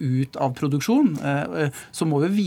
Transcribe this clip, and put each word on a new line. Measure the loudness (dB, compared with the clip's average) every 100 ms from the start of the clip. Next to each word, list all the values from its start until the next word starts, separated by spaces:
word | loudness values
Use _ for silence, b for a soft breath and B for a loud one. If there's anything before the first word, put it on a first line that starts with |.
ut | -2 0 -2 -2
av | -4 -2
produksjon, | -2 0 2 4 4 0
eh, | -2 -2 -2 -2 -2
eh, | B B
så | -2
må | 0 2 2
vi | 2